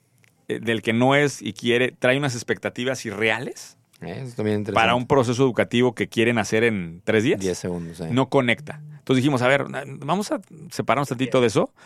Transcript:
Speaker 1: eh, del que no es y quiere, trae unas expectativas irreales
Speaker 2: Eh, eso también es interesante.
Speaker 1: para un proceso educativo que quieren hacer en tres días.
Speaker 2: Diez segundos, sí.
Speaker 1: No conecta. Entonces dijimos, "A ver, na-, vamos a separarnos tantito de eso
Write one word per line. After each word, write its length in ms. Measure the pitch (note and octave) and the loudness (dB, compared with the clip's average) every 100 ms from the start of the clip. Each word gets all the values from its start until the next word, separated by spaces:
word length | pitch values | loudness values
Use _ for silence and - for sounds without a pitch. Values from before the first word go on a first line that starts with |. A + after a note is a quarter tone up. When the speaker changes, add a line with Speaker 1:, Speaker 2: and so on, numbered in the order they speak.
| _ _ _ _ - | _ _ _ _ -10
Speaker 1:
eh, 120 | - | -6
del 220 | A2+ A2+ | -2 -2
que 100 | A#2 | 0
no 220 | A2+ B2+ | 2 4
es 280 | C#3+ C#3+ - | 4 2 -2
y 100 | G2+ | -10
quiere, 400 | - A#2+ A#2+ B2+ | -4 0 2 0
trae 240 | - B2 C#3 | 0 2 2
unas 180 | C#3+ | 0
expectativas 720 | A#2+ - G#2 G2+ - B2+ B2+ | -4 -4 -4 -4 -4 -4 -4
irreales 720 | A2+ G2 A2 A2 C3+ - - _ _ - | -6 -2 0 0 -4 -12 -18 _ _ -16
Speaker 2:
Eh, 220 | E2+ A2+ | -12 -10
eso 120 | B2+ A#2+ | -10 -4
también 180 | G#2+ G#2 | -2 -2
es 40 | |
interesante. 120 | G#2 | 0
Speaker 1:
para 200 | G#2+ A2+ | 2 2
un 120 | B2 B2 | 2 2
proceso 360 | C#3+ A#2+ A#2 | 2 2 2
educativo 520 | C3+ G#2+ G2 A#2+ B2 | 2 2 2 4 2
que 140 | A2 F#2 | 0 -4
quieren 300 | A2+ A2+ A#2 | 2 2 2
hacer 260 | F#2+ A2 | 0 2
en 380 | A#2 G2+ E2+ E2+ | 2 0 -6 -8
tres 200 | - G#2+ | 0 2
días. 160 | B2+ C#3 | 2 0
Speaker 2:
Diez 180 | F#2+ F2 | -2 -2
segundos, 400 | F#2 F2 E2 E2+ | -4 -6 -8 -8
sí. 60 | E2 | -2
Speaker 1:
No 180 | B2 C3 | 0 2
conecta. 520 | C#3 B2 A2 - - - - | 2 2 0 -4 -14 -14 -10
Entonces 180 | - C3 | 0 2
dijimos, 200 | C#3+ B2+ | 2 2
"A 60 | B2 | 4
ver, 200 | C#3 C3 | 2 0
na-, 160 | C3 C3+ | -8 -10
vamos 440 | C#3 C#3 F#3+ G#3 | -10 -4 -4 -2
a 80 | C#4 - D#3 D#3+ | -6 -8 -20 -14
separarnos 380 | - A2+ B2 C#3 | -6 0 0 0
tantito 320 | B2 C3 C3 | -2 0 2
de 80 | A#2+ | 2
eso 240 | C#3+ A#3 _ | 2 -2 _